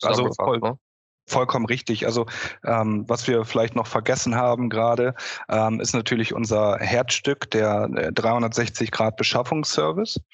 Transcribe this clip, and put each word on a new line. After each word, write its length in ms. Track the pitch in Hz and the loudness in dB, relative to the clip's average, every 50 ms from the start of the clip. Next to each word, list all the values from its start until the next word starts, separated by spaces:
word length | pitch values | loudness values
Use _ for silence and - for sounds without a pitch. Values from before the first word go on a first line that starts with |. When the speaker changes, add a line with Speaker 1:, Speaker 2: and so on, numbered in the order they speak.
| - | 0
Speaker 1:
Also 260 | - 107 120 127 - | 0 2 2 0 0
Speaker 2:
zusammengefasst, 160 | 120 - 98 | -2 0 0
Speaker 1:
voll, 140 | 131 123 113 | 0 0 0
Speaker 2:
ne? 180 | 110 113 131 - _ _ _ _ _ _ _ _ _ | 0 -2 -4 -6 _ _ _ _ _ _ _ _ _
Speaker 1:
vollkommen 380 | - - 127 127 123 - 127 113 | -2 0 0 2 2 0 0 0
richtig. 400 | 104 123 127 - - 110 - - | -2 -2 -2 -2 -4 -4 -2 -2
Also, 220 | 113 113 120 117 - - - - - - - - | 0 0 0 -2 -2 -4 -8 -8 -8 -10 -6 -2
ähm, 400 | - 117 113 110 110 107 104 110 | 0 0 2 2 2 0 0 0
was 200 | - 117 117 - | -2 -2 0 0
wir 160 | 131 123 113 113 | 2 2 2 0
vielleicht 300 | - - 117 113 113 - | 2 2 2 2 2 0
noch 120 | 123 113 | -2 -2
vergessen 480 | - - 113 110 - 131 131 - 127 113 | 0 -2 0 0 0 0 0 0 0 0
haben 340 | 120 123 123 120 120 123 113 | 2 2 2 2 0 0 -2
gerade, 460 | 107 110 113 117 117 120 120 127 123 - - - - - - - | 0 2 2 2 4 2 2 0 -2 -4 -8 -10 -10 -10 -6 -2
ähm, 300 | 107 110 110 110 113 - | 0 2 2 2 0 -2
ist 160 | 120 120 - | -2 -2 -2
natürlich 400 | 120 113 - 127 113 113 - - | -2 -2 0 0 0 0 -2 -2
unser 420 | - 117 107 113 104 107 104 98 | -2 -2 0 2 2 4 2 2
Herzstück, 720 | - - - 120 120 131 120 - - - 139 143 - - - | 0 0 0 2 2 2 2 -2 0 0 -2 -2 -2 -4 -2
der, 400 | - 110 107 107 104 104 104 - 64 | 0 2 2 4 2 2 0 0 0
äh, 180 | - 80 80 92 | -2 -2 -2 -2
dreihundertsechzig 800 | 113 110 113 117 120 117 113 117 - 120 110 - - 117 110 | 0 0 2 2 2 0 0 0 -2 -2 -2 -2 -4 -4 -2
Grad 260 | - - 110 110 - | 0 0 0 0 0
Beschaffungsservice. 1040 | - 113 - - 117 127 - 160 156 147 - - 151 151 156 160 190 220 - - - - _ | 0 0 0 2 0 0 0 -2 -2 -2 0 0 2 2 2 0 0 -2 -2 -4 -8 -8 _